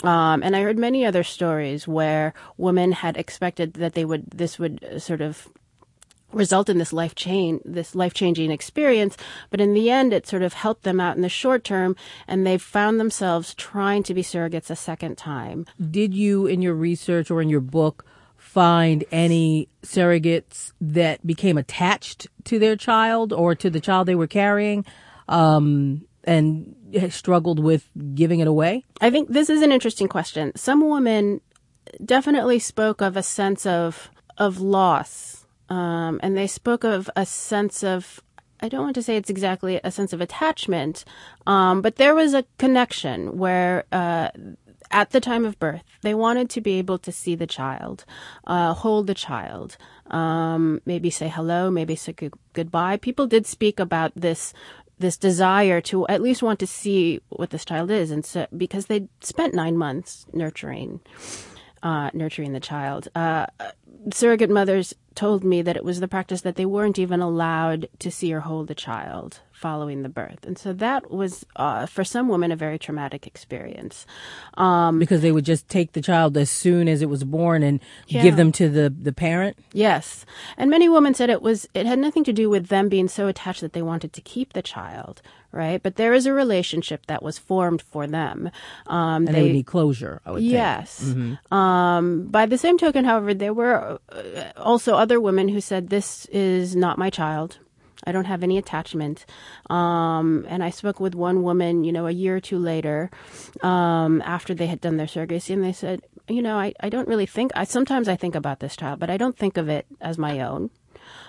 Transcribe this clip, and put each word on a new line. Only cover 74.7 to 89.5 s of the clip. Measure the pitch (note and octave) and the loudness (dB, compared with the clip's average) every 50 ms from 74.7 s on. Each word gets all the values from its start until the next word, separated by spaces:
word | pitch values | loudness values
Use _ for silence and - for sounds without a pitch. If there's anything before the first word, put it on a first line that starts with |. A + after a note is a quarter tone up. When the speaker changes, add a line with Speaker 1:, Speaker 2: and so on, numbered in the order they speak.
| F3+ E3+ E3+ E3 E3 D#3+ | 6 6 4 4 4 4
Speaker 2:
Because | E3+ - F#3+ D#3 | 4 4 4 4
they | D#3 E3 D#3 | 4 4 4
would | D#3 C#3 | 4 2
just | E3 E3 - - | 2 0 0 -2
take | - - F#3 E3+ - | -2 0 0 0 0
the | - D#3+ | -2 -4
child | C#3 - F3 E3 E3 D3+ C#3+ | 0 2 4 4 4 4 4
as | D3 C#3+ - | 2 2 0
soon | - - - F3+ F3 F3 E3+ | 0 2 4 4 4 6 4
as | E3 D#3 C#3+ | 4 4 2
it | D#3+ D3 | 2 0
was | C#3+ C3+ C3+ | -2 -2 -2
born | C3+ D3+ D#3+ E3+ E3+ E3 D#3+ | -2 0 0 2 4 4 4
and | D3 C#3+ C#3+ C3 - - - - - | 4 4 2 2 -2 -6 -20 -18 -8
Speaker 1:
Yeah. | - D#3+ - - | -4 2 6 6
Speaker 2:
give | F3+ D3+ | 8 8
them | E3 E3 D#3+ D#3 | 8 6 6 6
to | - F3+ D3+ | 4 2 2
the, | C#3+ D3+ D3 C#3+ | 4 4 2 2
the | C3+ E3 - D3 | 0 -2 -6 -6
parent? | C#3 - F3 D#3+ E3 F3+ F#3+ G3+ - _ _ _ - | -4 -2 -2 0 0 0 0 -2 -4 _ _ _ -2
Speaker 1:
Yes. | G3 G#3+ G#3+ E3 C#3+ - - - - - - - - - - - | 2 2 2 2 0 -2 -6 -16 -18 -20 -20 -20 -18 -18 -14 -6
And | - C4+ C#4 | 0 2 4
many | D#4 E4 F4 | 6 6 8
women | E4+ E4 D#4 C#4+ C#4+ B3+ | 8 8 6 6 6 4
said | - B3 A#3+ | 4 2 2
it | A3+ - - | 2 2 2
was, | A3 A3+ G3+ - - - | 0 0 0 -2 -6 -4
it | F#3+ G#3 | -2 0
had | A#3 B3+ C4 | 0 2 2
nothing | C#4 D4+ - E4 D4 | 2 2 2 0 2
to | C4 G#3+ | 2 2
do | A3 A3 G#3+ | 2 2 2
with | G3+ G3 F3 - | 2 2 0 2
them | G3 G3 G3+ | 2 2 2
being | G3+ G3 F#3+ F#3 F#3 | 2 2 2 2 0
so | - G#3 G3+ | 0 -2 -2
attached | G3 F#3+ - - F#3 F3+ - | -2 -2 -4 -6 -10 -8 -8
that | E3+ D#3 - | -8 -8 -6
they | E3+ E3 | -6 -4
wanted | E3 E3+ E3 - E3+ - | -4 -4 -6 -6 -10 -12
to | - | -16
keep | - - - A#3+ C4 - - | -18 -10 -8 -8 -8 -6 -6
the | G3 - | -8 -8
child, | - - - F2+ - - G#2+ - - - - - - - _ _ _ | -8 -10 -12 -12 -12 -12 -14 -14 -16 -18 -20 -20 -20 -20 _ _ _
right? | - E3 E3 D#3+ F3+ F3+ - | -8 -6 -4 -4 -4 -4 -4
But | F#3+ F#3 | -4 -2
there | - A3+ A#3 B3 | 0 2 4 4
is | C4 B3 | 4 4
a | C4+ C4+ | 4 2
relationship | C#4 C4+ A#3 G3+ F3+ F3 - D#3 E3+ - - D#3 - _ | 2 2 2 2 0 0 -2 -4 -4 -4 -4 -6 -8 _
that | - D#3 - | -6 -6 -6
was | - D3+ - | -6 -8 -10
formed | - - - F#3+ F#3 F3+ F3 E3+ D#3+ - | -10 -6 -2 0 2 2 2 0 -2 -4
for | _ - D3+ C#3+ | _ -8 -8 -6
them. | C#3+ D#3 E3 D3+ - - - - F3 - - - - - - - | -4 -4 -4 -4 -4 -6 -8 -10 -10 -10 -12 -18 -18 -20 -16 -8
Um, | - - E3+ E3 D#3+ D#3+ D#3+ E3 | -4 -2 0 0 2 2 2 2
Speaker 2:
And | D3+ D#3 | 2 4
they | D#3 D3 | 4 4
would | |
Speaker 1:
they | C#3+ | 4